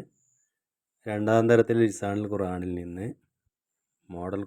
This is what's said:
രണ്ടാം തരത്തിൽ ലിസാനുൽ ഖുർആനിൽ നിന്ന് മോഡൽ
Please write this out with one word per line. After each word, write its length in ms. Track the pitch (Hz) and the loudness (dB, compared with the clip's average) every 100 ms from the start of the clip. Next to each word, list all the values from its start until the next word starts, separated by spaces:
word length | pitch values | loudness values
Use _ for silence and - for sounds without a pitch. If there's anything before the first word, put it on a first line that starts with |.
| - _ _ _ _ _ _ _ _ _ 110 | -8 _ _ _ _ _ _ _ _ _ -8
രണ്ടാം 380 | 107 107 113 113 | -4 4 4 6
തരത്തിൽ 280 | 117 113 117 | 6 6 4
ലിസാനുൽ 440 | 110 - 101 101 104 | 2 0 -4 -4 -4
ഖുർആനിൽ 400 | 101 92 90 90 87 | -4 -4 -4 -6 -8
നിന്ന് 260 | 87 90 113 - _ _ _ _ _ _ _ _ _ | -8 -10 -10 -12 _ _ _ _ _ _ _ _ _
മോഡൽ 320 | 87 90 98 | -10 -8 -8